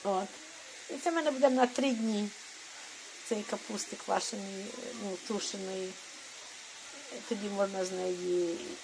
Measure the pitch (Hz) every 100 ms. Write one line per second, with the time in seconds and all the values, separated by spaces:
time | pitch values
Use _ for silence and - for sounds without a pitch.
0 | 202 190 196 - - - - - - 285
1 | 359 330 311 262 277 254 247 - 269 233
2 | 220 208 208 - - - - - - -
3 | - - - 214 208 196 - 214 - 196
4 | - 196 - 208 196 190 202 - - 226
5 | 202 185 - 208 - 202 190 190 185 190
6 | - - - - - - - - - -
7 | - 262 - 214 202 196 196 190 185 185
8 | 185 180 180 175 175 170 - -